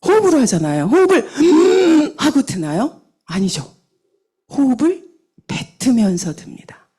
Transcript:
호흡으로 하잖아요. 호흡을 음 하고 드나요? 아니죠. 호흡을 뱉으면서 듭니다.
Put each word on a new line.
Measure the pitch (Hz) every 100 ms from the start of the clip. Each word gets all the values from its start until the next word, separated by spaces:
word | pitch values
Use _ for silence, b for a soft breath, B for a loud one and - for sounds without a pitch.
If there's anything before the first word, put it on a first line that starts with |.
| -
호흡으로 | 415 392 320
하잖아요. | 240 175 156 147 151
호흡을 | 311 370 359
음 | - - 330 320 359 370 359 320 302 -
하고 | 294 285
드나요? | - 190 156 156 269 - _ _ _
아니죠. | 175 190 - 135 _ _ _ _ _ _ _ _
호흡을 | - 277 247 311 359 - _ _ _ _
뱉으면서 | - - _ - 240 208 175 175
듭니다. | 151 - - - - _